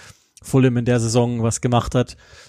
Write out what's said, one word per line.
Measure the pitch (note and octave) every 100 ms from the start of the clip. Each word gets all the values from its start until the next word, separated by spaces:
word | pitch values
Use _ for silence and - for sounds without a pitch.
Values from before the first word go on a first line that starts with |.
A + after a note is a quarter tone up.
| - - _ _
Fulham | - C3+ C3 A#2+
in |
der | A#2+ B2
Saison | A2+ A#2+ A#2+ A#2+
was | A2+ -
gemacht | B2+ A#2+ -
hat. | B2+ B2 - _ -